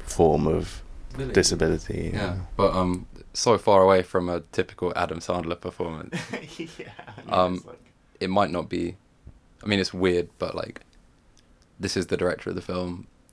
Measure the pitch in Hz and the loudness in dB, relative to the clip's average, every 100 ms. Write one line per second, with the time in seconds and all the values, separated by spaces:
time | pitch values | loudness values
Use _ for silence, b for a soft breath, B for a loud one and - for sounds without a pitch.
0 | - - 80 76 76 78 - - - - | -6 4 6 6 2 0 -2 -8 -14 -14
1 | - 127 135 104 92 82 80 80 - 82 | -12 -8 0 4 4 2 2 0 -2 -6
2 | 85 98 98 92 90 - 98 92 92 90 | -4 -2 -4 -4 -6 0 2 2 0 -2
3 | - - - - 123 104 - 98 95 95 | -6 -16 -12 -2 2 2 6 8 8 6
4 | 90 92 87 85 - - 156 - 87 - | 4 -2 -2 -4 -4 -4 -4 -4 -4 -2
5 | 85 82 - 90 82 85 90 - 85 80 | -2 -4 -4 -4 -4 -6 -8 -6 -6 -6
6 | - 180 - 208 151 - 165 - - - | -8 -10 -8 -10 -12 -14 -14 -14 -16 -16
7 | - - - 90 90 92 - - _ _ | -18 -18 0 2 2 0 -8 -20 _ _
8 | _ _ 95 98 92 85 92 87 87 90 | _ _ 0 2 2 0 -4 -4 -4 -6
9 | _ _ - - _ _ 104 101 92 90 | _ _ -20 -20 _ _ 0 0 0 2
10 | 92 87 - - 90 - - - - - | 2 4 0 -4 -6 -4 -8 -12 -20 -20
11 | _ _ _ _ _ _ _ - 95 98 | _ _ _ _ _ _ _ -8 -2 -2
12 | 87 85 87 - 95 90 - 90 90 87 | 0 0 0 0 -4 -6 -6 -6 -6 -8
13 | - _ _ | -14 _ _